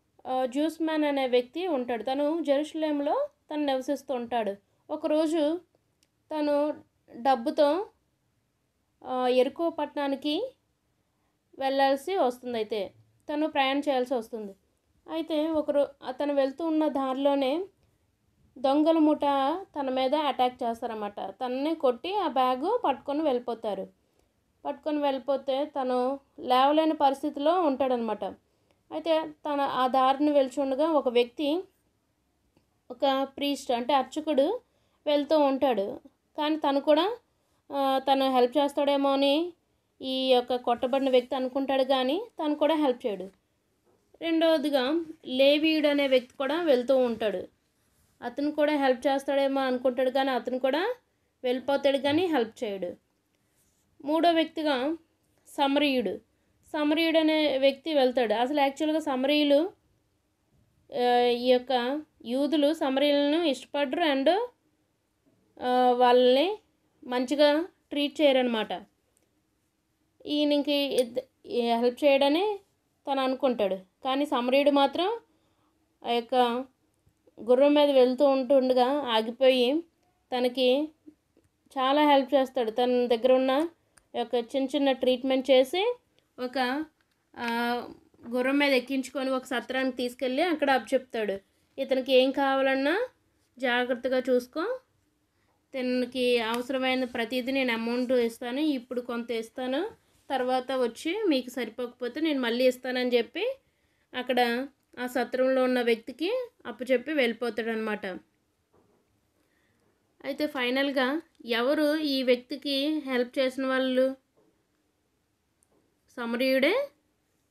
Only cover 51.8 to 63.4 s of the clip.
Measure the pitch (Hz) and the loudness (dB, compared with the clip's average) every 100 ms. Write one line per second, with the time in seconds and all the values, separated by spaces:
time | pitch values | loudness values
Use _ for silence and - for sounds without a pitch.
51.8 | 277 277 285 302 370 294 226 - 226 196 | 2 0 0 0 0 0 -2 -6 -8 -6
52.8 | 175 - _ _ _ _ _ _ _ _ | -8 -10 _ _ _ _ _ _ _ _
53.8 | _ _ 277 320 339 330 320 320 302 262 | _ _ -4 2 2 2 0 -2 -2 -2
54.8 | 277 330 _ _ _ _ - - 277 285 | -2 -6 _ _ _ _ -12 -2 0 2
55.8 | 294 254 185 214 _ _ _ _ - 311 | 2 0 -2 -6 _ _ _ _ -10 -4
56.8 | 294 311 330 320 311 311 294 269 269 269 | 0 2 2 2 2 2 0 2 2 0
57.8 | 330 294 254 247 226 214 254 302 277 277 | -2 2 2 2 0 0 0 0 0 0
58.8 | 311 311 311 254 277 294 294 285 370 - | -2 -2 -2 -2 2 2 4 4 2 -8
59.8 | _ _ _ _ _ _ _ _ _ _ | _ _ _ _ _ _ _ _ _ _
60.8 | - - 247 247 240 240 247 247 254 254 | -10 -2 2 4 2 2 2 2 2 -2
61.8 | 240 302 302 _ 226 254 285 311 285 320 | -2 -4 -8 _ -6 -2 0 2 2 2
62.8 | 285 262 294 285 285 320 | 0 2 2 2 2 2